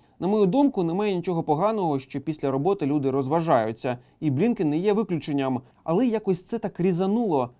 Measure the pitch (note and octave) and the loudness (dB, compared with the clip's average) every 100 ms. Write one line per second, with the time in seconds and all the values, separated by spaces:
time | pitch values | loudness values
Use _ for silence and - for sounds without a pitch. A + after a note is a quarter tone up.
0 | _ _ F3 G#3+ G3 B3+ C#4 G3+ E3 F3+ | _ _ -2 2 4 4 2 2 -2 0
1 | G#3 F3 F#3 E3 D3+ D3 G#3 A3 E3+ C#3 | -2 -2 -2 -2 0 0 2 0 -2 -2
2 | - C#3 C#3+ D3+ C3+ C3+ E3 G3 C#3 D3+ | -4 -8 -8 -4 -2 0 0 0 0 0
3 | C3+ C3+ B2+ E3 E3 B2+ A2 A#2+ C3+ A#2+ | 0 0 0 0 2 2 2 -4 -6 -6
4 | - _ D#3 C3 A#3 A#3 D#3 D#3 G#3 G3+ | -10 _ -2 0 0 2 0 0 2 0
5 | G3+ E3 D#3+ C#3 C3+ B2 - _ - F3 | 0 -4 -2 -2 -2 -2 -6 _ -2 0
6 | B3+ G#3+ G3+ F3 - A3+ F#3+ - F#3+ E3+ | 2 0 -2 -4 -4 -6 -6 0 0 2
7 | F#3+ A3+ A3 C#3+ B2 | 0 0 0 0 -2